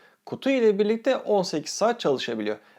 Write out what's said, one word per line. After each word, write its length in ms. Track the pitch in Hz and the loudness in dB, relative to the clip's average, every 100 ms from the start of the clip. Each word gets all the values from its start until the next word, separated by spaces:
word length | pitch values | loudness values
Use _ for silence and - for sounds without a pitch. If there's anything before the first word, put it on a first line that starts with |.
| _ _ - | _ _ -12
kutu 240 | 120 262 | -4 0
ile 300 | 269 220 202 | 2 4 4
birlikte 380 | 208 226 269 240 | 2 0 0 -2
on 260 | - 208 | 0 0
sekiz 300 | 180 160 - | 0 -4 -6
saat 260 | - 160 - | 0 0 0
çalışabiliyor. 580 | 160 127 - 113 107 104 _ | 0 0 -2 -4 -4 -6 _